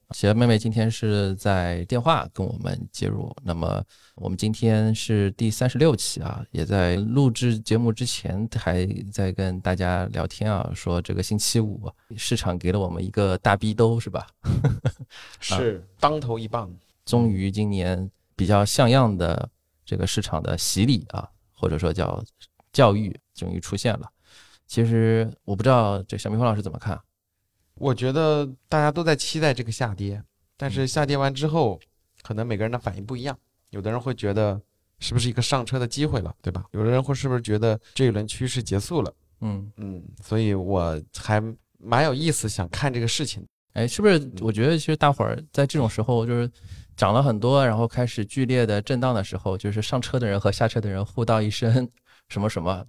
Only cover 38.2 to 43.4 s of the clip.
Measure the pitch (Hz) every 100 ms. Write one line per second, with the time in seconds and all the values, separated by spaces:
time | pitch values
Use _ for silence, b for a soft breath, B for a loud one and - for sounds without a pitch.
38.2 | 107 - 127 123 - 98 - 165 95 -
39.2 | _ - 110 98 101 107 101 90 - -
40.2 | - 110 107 98 92 95 85 78 - -
41.2 | - 107 110 113 _ _ 113 120 156 131
42.2 | 160 147 107 - 87 - 139 120 117 -
43.2 | 143 104